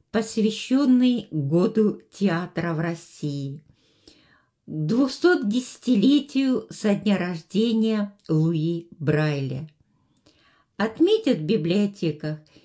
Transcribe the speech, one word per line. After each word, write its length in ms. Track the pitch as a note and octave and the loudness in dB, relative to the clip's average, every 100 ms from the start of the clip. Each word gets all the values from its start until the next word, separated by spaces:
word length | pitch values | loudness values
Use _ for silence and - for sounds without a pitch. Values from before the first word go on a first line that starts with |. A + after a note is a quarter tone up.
| _ | _
посвящённый 1160 | A3 A3 - G#3+ G#3+ - C4 C#4+ B3+ B3+ A#3+ - | -4 -2 0 0 -2 -2 2 4 4 4 2 -2
Году 720 | D#3 C#3 E3 G3+ A3 G#3 - - | -4 0 2 2 2 2 0 -10
театра 640 | - G3 E3 F3+ - E3+ | -4 0 0 -4 -4 -4
в 80 | D#3+ | -2
России, 840 | E3+ E3 - - D3 C#3+ C#3 C#3+ - _ _ _ - - _ _ _ _ - | -4 -6 -10 -10 -8 -6 -8 -10 -16 _ _ _ -20 -20 _ _ _ _ -12
двухсот 800 | D#3 D3+ A#3 C4+ - F4 F4+ G#3 | -6 -2 0 0 2 2 2 0
десятилетию 1200 | A#3 - - - A#3 A3 C#4+ C#4 C4 C4+ A#3+ - | -2 -4 -6 0 2 4 4 2 -2 0 0 -4
со 240 | - G#3 | -4 0
дня 240 | G3+ G#3+ F#3+ | 0 2 0
рождения 960 | F3+ F3 - F#3+ A#3 A3 A3 G#3+ G3+ - - | 0 -6 -6 -2 0 0 0 -2 -4 -8 -2
Луи 600 | D#3+ D#3+ E3 D#3+ E3+ - - | 0 2 0 -2 -4 -8 -8
Брайля. 720 | D3 D3 D#3 C#3+ C3+ C3 D#3 _ _ _ _ _ _ _ _ _ _ - | -2 0 0 -2 -4 -8 -10 _ _ _ _ _ _ _ _ _ _ -6
Отметят 640 | G#3+ - E4+ A4 D4 F#3+ | -4 0 2 2 2 0
в 60 | |
библиотеках 960 | D3+ D3+ D#3 F#3+ G3+ G3+ E3 D3+ D3+ D3+ - _ | 0 0 0 0 0 -2 -6 -4 -6 -8 -12 _